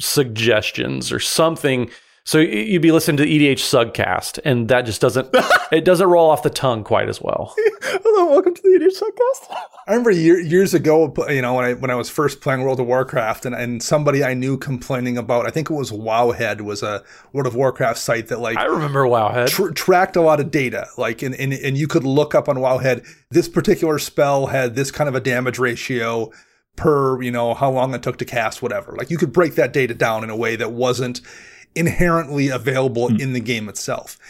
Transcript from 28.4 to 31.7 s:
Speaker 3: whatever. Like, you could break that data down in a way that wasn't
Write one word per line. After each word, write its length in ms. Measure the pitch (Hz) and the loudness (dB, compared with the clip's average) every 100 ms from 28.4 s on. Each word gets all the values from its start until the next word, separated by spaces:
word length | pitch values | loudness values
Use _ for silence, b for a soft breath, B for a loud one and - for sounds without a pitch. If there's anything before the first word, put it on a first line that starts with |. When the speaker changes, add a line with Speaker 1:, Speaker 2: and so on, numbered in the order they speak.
| 110 - | -2 -4
Speaker 3:
whatever. 320 | 123 104 - 92 | -6 -6 -8 -10
Like, 140 | - | -6
you 80 | 165 | -4
could 160 | 160 | 0
break 220 | 180 170 - | 2 2 2
that 180 | - | 0
data 220 | 143 127 107 | 0 -2 0
down 280 | 123 110 | 0 0
in 60 | 110 | -4
a 60 | 110 | -4
way 200 | 113 113 | -4 -2
that 140 | 113 | -4
wasn't 480 | 117 123 123 127 123 B B B B B | -2 -2 0 -4 -8 B B B B B